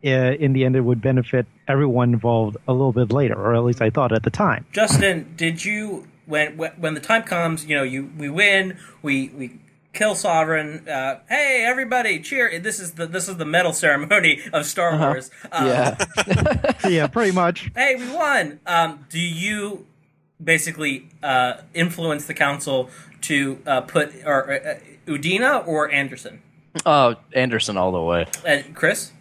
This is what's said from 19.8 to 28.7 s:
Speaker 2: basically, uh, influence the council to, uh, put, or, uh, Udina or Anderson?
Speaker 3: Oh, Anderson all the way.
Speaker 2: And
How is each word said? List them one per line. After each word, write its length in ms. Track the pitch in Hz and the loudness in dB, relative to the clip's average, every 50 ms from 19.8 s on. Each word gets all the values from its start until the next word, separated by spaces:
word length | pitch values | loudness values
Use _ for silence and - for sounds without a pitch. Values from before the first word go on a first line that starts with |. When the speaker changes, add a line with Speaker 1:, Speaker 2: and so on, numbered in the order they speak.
| - _ _ _ _ _ _ _ _ _ _ _ | -16 _ _ _ _ _ _ _ _ _ _ _
Speaker 2:
basically, 680 | 160 160 165 156 156 170 160 151 156 143 135 135 - - - - - | 0 0 0 0 0 -4 -6 -4 -4 -4 -4 -6 -10 -18 -18 -8 -4
uh, 320 | 143 131 127 127 123 120 - - - - | 0 2 2 2 2 -2 -8 -14 -14 -2
influence 520 | 170 170 180 170 - 170 165 151 147 143 | 0 0 0 0 -2 -2 -2 -2 -4 -4
the 80 | - 156 | -8 -2
council 560 | - 151 143 143 139 - 151 135 131 127 - - - - - - - | 0 0 0 0 -2 -4 -2 -2 -2 -2 -4 -8 -20 -20 -20 -14 -12
to, 380 | - - 151 143 139 135 135 - - | -4 0 0 0 0 0 -4 -6 -2
uh, 160 | 147 139 127 | 0 0 0
put, 320 | 127 - - 165 147 151 - 131 135 | 0 0 0 0 0 0 -6 -10 -2
or, 260 | 151 143 135 131 135 | 0 0 0 0 0
uh, 240 | 139 135 - 151 143 - - - - - _ | -4 -4 -4 -6 -8 -8 -10 -20 -20 -18 _
Udina 580 | - 151 143 139 165 185 202 247 269 294 247 - | -6 -6 -4 0 0 0 2 2 2 2 0 0
or 240 | 170 160 151 151 147 | -2 0 0 0 0
Anderson? 500 | 143 139 139 131 123 - - 104 90 - _ _ _ _ _ _ _ 160 - | 0 -2 -2 -2 -8 -12 -16 -16 -18 -18 _ _ _ _ _ _ _ -2 2
Speaker 3:
Oh, 300 | 170 151 147 135 120 117 - - _ - | 4 6 6 6 4 2 0 -10 _ 0
Anderson 440 | 131 127 127 117 110 - - 104 | 0 0 2 0 0 -2 0 0
all 160 | 95 90 92 92 | 0 0 2 0
the 80 | 87 | 0
way. 240 | 82 82 87 85 82 - - - - | 0 2 2 0 0 -2 -6 -6 0
Speaker 2:
And 300 | 170 147 143 139 - | 0 0 0 0 -8